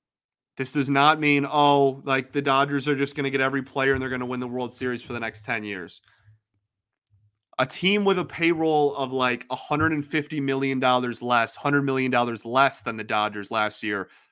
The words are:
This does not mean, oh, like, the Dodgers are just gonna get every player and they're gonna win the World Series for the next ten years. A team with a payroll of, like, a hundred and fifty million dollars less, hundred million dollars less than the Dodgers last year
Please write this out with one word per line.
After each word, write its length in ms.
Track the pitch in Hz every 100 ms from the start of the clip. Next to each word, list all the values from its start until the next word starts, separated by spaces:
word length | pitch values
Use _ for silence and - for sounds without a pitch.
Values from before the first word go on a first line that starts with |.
| _ _ _ _ _ -
This 140 | 127
does 180 | 147 131
not 300 | 139 147 156
mean, 260 | 151 143 139
oh, 520 | 147 143 143 139 131
like, 280 | 139 135 131
the 100 | 147
Dodgers 460 | 139 135 143 143 135
are 80 | 135
just 200 | 139 151
gonna 140 | 139
get 120 | 135
every 200 | 135 139
player 320 | 131 139 135
and 80 | 135
they're 80 | 131
gonna 160 | 127 123
win 140 | 127
the 80 | 123
World 260 | 123 120
Series 300 | - 127 120
for 100 | -
the 60 | 120
next 260 | 113 - -
ten 180 | 113
years. 380 | 107 98 82 - _ _ _ _ _ _ _ _ _ _ _ _ _ _ _ -
A 60 | 131
team 380 | - 185 208
with 140 | 196 185
a 80 | 160
payroll 680 | - 165 160 160 151 143 135
of, 160 | 131
like, 340 | 131 127 123 -
a 40 | 127
hundred 360 | - 151 160
and 140 | 156 143
fifty 340 | 156 147 151
million 400 | 139 135 139 131
dollars 420 | 127 127 123 113
less, 340 | 120 120 113 -
hundred 280 | 143 143
million 280 | 139 131 131
dollars 340 | 123 120 113 113
less 360 | 127 139 -
than 160 | - 110
the 60 |
Dodgers 480 | 110 110 107 104 98
last 320 | 113 107 -
year 260 | 107 104 92 _ _